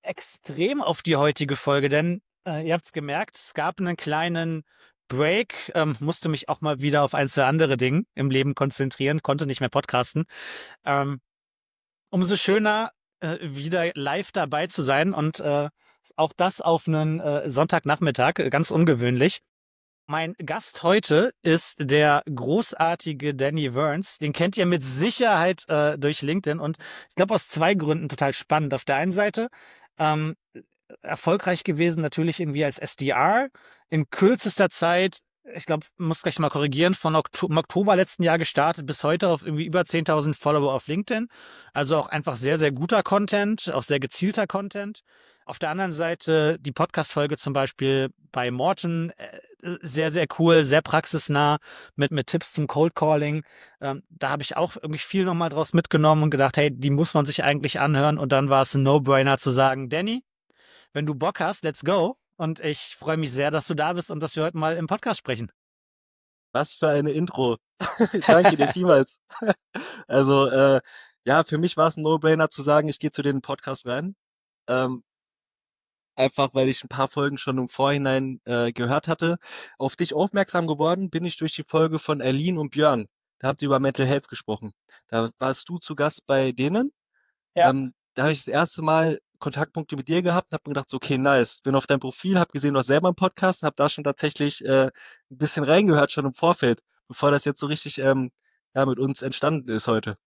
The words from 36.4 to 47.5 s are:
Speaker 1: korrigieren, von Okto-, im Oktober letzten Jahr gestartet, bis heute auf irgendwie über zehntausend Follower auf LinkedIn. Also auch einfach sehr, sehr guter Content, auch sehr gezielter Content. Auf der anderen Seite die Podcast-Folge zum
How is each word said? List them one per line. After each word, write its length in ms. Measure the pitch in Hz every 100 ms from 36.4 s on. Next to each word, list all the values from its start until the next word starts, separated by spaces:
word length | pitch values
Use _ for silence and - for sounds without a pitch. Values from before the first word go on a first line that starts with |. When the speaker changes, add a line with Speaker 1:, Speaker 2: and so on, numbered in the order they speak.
| 151
Speaker 1:
korrigieren, 440 | 147 147 135 175
von 220 | 190 160 156
Okto-, 320 | - - 226
im 100 | 156
Oktober 380 | - 180 202 185
letzten 260 | 190 -
Jahr 160 | 170 165
gestartet, 480 | 160 - 151 170 139
bis 160 | 147
heute 240 | 147 170 190
auf 180 | 156
irgendwie 220 | - 151 170
über 180 | 175
zehntausend 520 | 170 170 160 156 147 143
Follower 360 | 151 151 143
auf 140 | 131 -
LinkedIn. 400 | 165 208 220 240 - - - -
Also 240 | 139 139 156
auch 100 | -
einfach 300 | 151 151 120
sehr, 220 | 127 156
sehr 120 | 151
guter 320 | 131 165 214
Content, 720 | - 196 202 202 208 220 -
auch 80 | 131
sehr 160 | - 143
gezielter 480 | 131 - 185 214 196
Content. 540 | 196 196 202 202 214 _ _ _ _ -
Auf 140 | 131
der 100 | 160
anderen 220 | 170 190
Seite 680 | 151 165 170 - 160 151 165
die 140 | 139
Podcast-Folge 640 | 127 165 - 151 - 147 147
zum 160 | 147